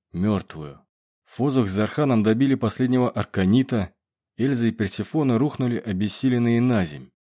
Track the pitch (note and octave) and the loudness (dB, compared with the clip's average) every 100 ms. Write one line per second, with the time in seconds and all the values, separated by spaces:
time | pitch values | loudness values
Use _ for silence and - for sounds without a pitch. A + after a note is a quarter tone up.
0 | _ E2+ G#2 G2 - D#2 D2 C#2 _ _ | _ -4 -2 -2 -4 -12 -16 -18 _ _
1 | _ _ _ - C#3 C3 G#2 F#2+ G#2+ - | _ _ _ -4 -2 0 0 0 -2 0
2 | C#3+ A#2 G#2+ A2+ C3+ C3+ A2 - B2+ B2+ | 2 2 2 2 2 2 0 0 0 2
3 | B2 - - - F#2+ A#2 C3 A#2 F2+ - | 0 -2 -4 0 4 4 2 -2 -4 -10
4 | _ _ _ - B2+ B2+ A#2 A2+ G2 - | _ _ _ -4 -2 0 0 0 -4 -4
5 | G#2 D#3 C#3 A#2 D3 - B2+ A#2 - F#2+ | -4 -2 2 2 0 0 -4 -2 -4 -4
6 | G#2 - C3 B2 A#2+ A#2 B2 A2+ E2+ C#2+ | -4 -2 0 2 2 2 2 2 0 -6
7 | B1+ _ _ | -16 _ _